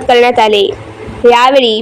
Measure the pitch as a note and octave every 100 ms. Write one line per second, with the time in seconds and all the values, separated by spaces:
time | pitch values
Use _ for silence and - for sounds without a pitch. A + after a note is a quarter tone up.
0 | - A#3+ A#3+ B3 A3 G#3 G3 - - -
1 | - - A#3+ A#3+ B3+ C#4 A#3+ G#3+